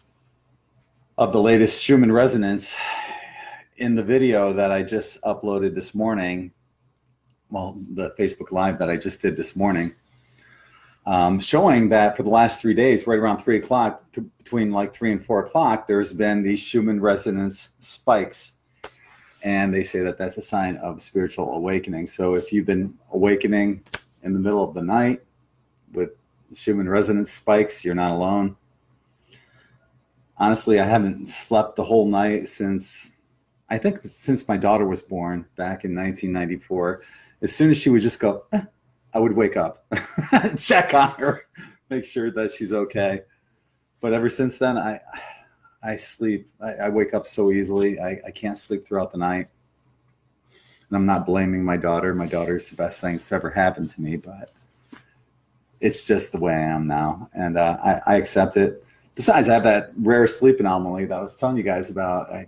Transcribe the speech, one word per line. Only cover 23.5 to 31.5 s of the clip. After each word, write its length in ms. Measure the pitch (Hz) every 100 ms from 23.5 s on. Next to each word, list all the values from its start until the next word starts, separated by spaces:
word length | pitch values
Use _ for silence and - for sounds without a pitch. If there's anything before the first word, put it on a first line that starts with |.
| 104 101 95 - - _ _
in 100 | 92
the 60 | 95
middle 220 | 98 104
of 120 | 92
the 80 | 90
night 420 | 87 113 120 127 _ _ _ _ _ _ _
with 160 | - 87 - _ _ _
Schumann 360 | - - 101 95
resonance 420 | 98 104 101 104
spikes, 540 | - - 208 208 - 90
you're 100 | -
not 160 | 87
alone. 460 | 87 92 101 98 95 _ _ _ _ _ _ _ - _ _ _ _ _ _ _ _ _ -
Honestly, 460 | 104 110 - 104
I 40 | 98
haven't 400 | 113 98 87 -
slept 520 | - -